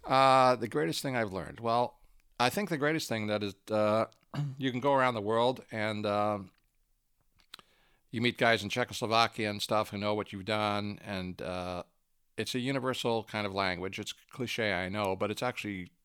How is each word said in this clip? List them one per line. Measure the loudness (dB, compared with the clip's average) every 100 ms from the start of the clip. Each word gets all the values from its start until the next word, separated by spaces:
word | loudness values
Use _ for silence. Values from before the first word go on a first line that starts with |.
Uh, | 2 6 8 8 6 4
the | 0
greatest | 0 -2 -2
thing | -2 -2
I've | -2
learned? | -2 -6 -6
Well, | 0 2 0 -4 -20 -20 _ _
I | 2
think | 2 -2
the | 0
greatest | 0 0 -2
thing | -2 0
that | 0
is, | -2 -6 -2
uh, | 2 4 2 0 _ _
<clears throat> | -6 -6 -2
you | -4
can | 0
go | 2
around | 4 4
the | 2
world | 0 2 2 0 -6
and, | -4 -2 -2 0
um, | 0 0 -2 -8 _ _ _ _ _ _ _ _ _ _ -20 _ _ _ _ _
you | -2
meet | -2 4
guys | 4 4
in | 2
Czechoslovakia | -2 -4 -4 0 2 2 0 -4
and | -4
stuff | 0 0 0
who | -2
know | -2
what | -2 -4
you've | -8 -4
done, | 0 0 0 -4 -10
and, | -8 -6 -6 -8
uh, | -6 -6 -6 -8 -10 _ _ _ _ -8
it's | -4
a | -4
universal | -2 -2 -2 -2 -2 -2
kind | -2 -4 -2
of |
language. | 0 0 -2 -6 -6
It's | -10 -12 _
cliche, | -10 -6 -2 0
I | 0 -2
know, | -2 -2 0
but | -2
it's | -2
actually | -4 -4 -8 -8 -12 _